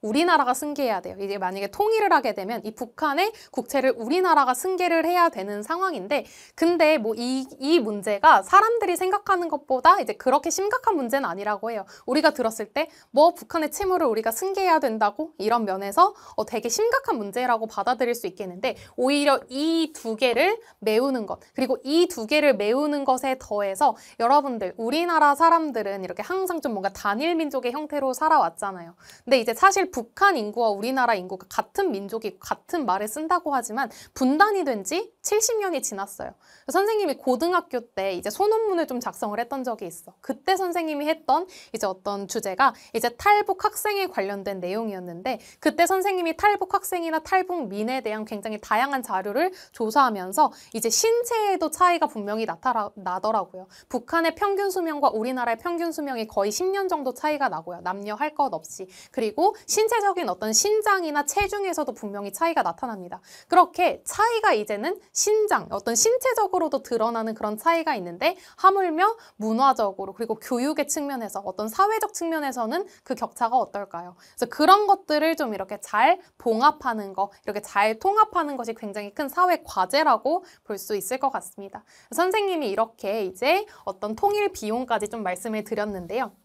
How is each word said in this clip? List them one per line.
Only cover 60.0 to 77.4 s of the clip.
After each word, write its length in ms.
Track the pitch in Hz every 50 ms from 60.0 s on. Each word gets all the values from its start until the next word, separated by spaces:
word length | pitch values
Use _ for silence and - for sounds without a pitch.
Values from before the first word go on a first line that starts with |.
| 403 403 370 359 339 214
어떤 240 | 180 - 214 214 220
신장이나 720 | - - 403 427 440 415 440 403 381 349 311 294 294 285
체중에서도 640 | 285 - 403 415 381 392 415 403 381 330 311 302 - 214
분명히 380 | - - 208 196 208 202 202
차이가 320 | 196 - - 330 330 320 226
나타납니다. 580 | 180 170 - - 247 220 196 180 175 180 185 _ - - - - _
그렇게 540 | 339 359 349 349 - - 359 320 - - -
차이가 480 | - - - 415 466 480 453 440 415 330
이제는 460 | - 415 - 214 202 214 320 392 392 _ _
신장, 560 | _ - - 415 427 440 427 415 349 240 175 -
어떤 240 | - - - - 233
신체적으로도 880 | - - 440 480 508 - 523 480 453 427 381 381 370 330 311 269 269 262
드러나는 500 | - 247 226 220 233 233 226 220 226 220
그런 240 | 220 - 208 214 214
차이가 380 | - 330 339 330 320 320 294
있는데 420 | 220 180 175 170 180 220 311 359 - - - -
하물며 600 | - - 381 381 392 381 349 311 311 370 427 466 453 - - _
문화적으로 800 | _ 208 220 220 226 269 277 262 254 226 202 190 190 196 196 190
그리고 220 | - 226 220 220
교육의 520 | 220 - - 262 240 247 285 311 302 294 311
측면에서 540 | - 320 285 277 277 262 226 202 - 180 202
어떤 240 | 208 185 - 214 220
사회적 460 | 220 - 381 403 440 440 440 427 427
측면에서는 720 | - 349 330 330 311 294 269 247 254 233 220 262 349 392 370 - - _
그 120 | - -
격차가 420 | - - 208 - - 240 226 240 262
어떨까요? 580 | 214 - - 202 202 190 - 170 175 180 180 _ - - _
그래서 140 | - 247 233
그런 380 | - - 302 320 381 415 415 392
것들을 480 | 392 381 - - 302 302 302 320 330
좀 180 | 320 302 240 214
이렇게 260 | 190 196 190 208 202
잘 380 | - - - 208 233 294 349 339 - _ _ _
봉합하는 760 | - 240 220 220 247 294 302 - - 262 233 220 202 196 190
거, 180 | 190 196 196 - _